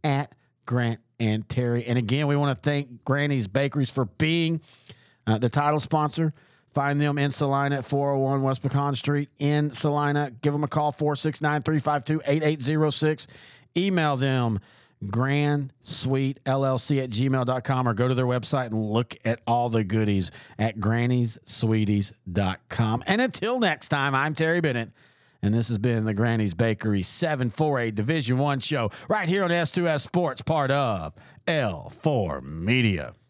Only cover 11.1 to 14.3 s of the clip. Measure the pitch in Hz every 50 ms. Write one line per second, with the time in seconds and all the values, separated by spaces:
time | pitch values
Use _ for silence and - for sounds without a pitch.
11.1 | 147 139 - 156 147 - 160 147 151 151 - - 156 151 - 151 147 143 - -
12.1 | 156 156 - 139 143 156 156 151 156 151 123 139 156 151 156 151 - - 156 151
13.1 | 156 151 - - - - - - - - _ _ _ 170 185 202 190 170 156 151
14.1 | 139 127 135 135